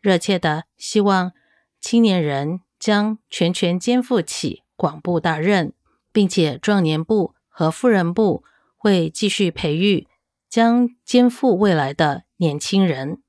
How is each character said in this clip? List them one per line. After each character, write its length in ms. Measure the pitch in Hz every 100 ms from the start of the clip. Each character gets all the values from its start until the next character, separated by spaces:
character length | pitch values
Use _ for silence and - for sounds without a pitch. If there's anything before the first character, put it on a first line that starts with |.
热 180 | 208 180
切 220 | - 190
地 240 | 170 151 - _
希 240 | - 214
望 320 | 202 190 180 - _ _ _ _
青 200 | - 233
年 220 | 226 185
人 380 | 151 139 143 180 _ -
将 400 | - 208 208 220 _
全 240 | - 170
权 240 | 180 175 180
肩 240 | 202 247
负 200 | 240 240
起 420 | 160 - 143 - _ -
广 240 | 160 156
布 180 | 165 170
大 180 | 165 160
任， 360 | 165 202 156 - _ _ _
并 120 | - 196
且 320 | - 160 131
壮 240 | - 202
年 220 | 165 156
部 320 | 160 220 180 _ _
和 200 | - 160
妇 200 | 160 254
人 240 | 208 170
部 320 | 175 214 160 _ _ _ _
会 320 | 214 190 160
继 180 | - 208
续 240 | - 190
培 240 | 160 165 151
育 320 | 196 185 - _ _ _ _
将 380 | - 233 233 240 -
肩 260 | - 247 247
负 280 | 240 262 185
未 160 | 208
来 200 | 165 139
的 300 | 143 156 139 - -
年 200 | 170 147
轻 300 | - 196 190
人。 340 | 135 135 175